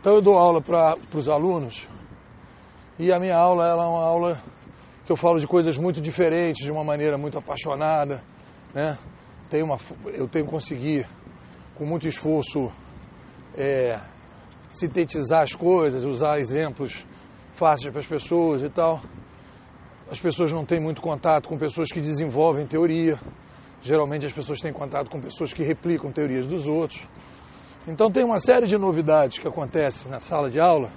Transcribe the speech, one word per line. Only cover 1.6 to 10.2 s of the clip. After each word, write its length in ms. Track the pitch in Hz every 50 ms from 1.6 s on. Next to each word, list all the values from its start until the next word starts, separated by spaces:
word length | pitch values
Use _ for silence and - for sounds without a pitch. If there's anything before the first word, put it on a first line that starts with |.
| 143 120 110 - - - - - - - - - - - - - - - - - - - - - - - - -
e 140 | 165 175 185
a 60 | 175
minha 180 | 180 190 180
aula, 320 | 165 170 180 180 175 170 170
ela 160 | 170 170 170
é 20 |
uma 160 | 170 170 170 165
aula 400 | 165 165 170 175 175 170 - - - - - - - - - - - - - -
que 80 | - 170
eu 40 |
falo 220 | 151 - 175 170 165
de 80 | 143
coisas 300 | - - 180 170 165 151
muito 240 | 127 160 180 170 151
diferentes, 640 | 151 160 - - 185 165 156 170 175 170 156 - 139
de 60 | 139
uma 120 | 151 156 151
maneira 360 | 151 147 147 147 151 147 139
muito 180 | 143 147 139
apaixonada, 840 | 151 - - 147 135 - 160 143 135 151 156 160 156 147 143 139 123 - - - - - - - - - - -
né? 240 | 135 147 156 147 127 - - - - - - - - - -
Tem 120 | - 151 160
uma, 140 | 156 143 123 - - - - -
eu 200 | - - -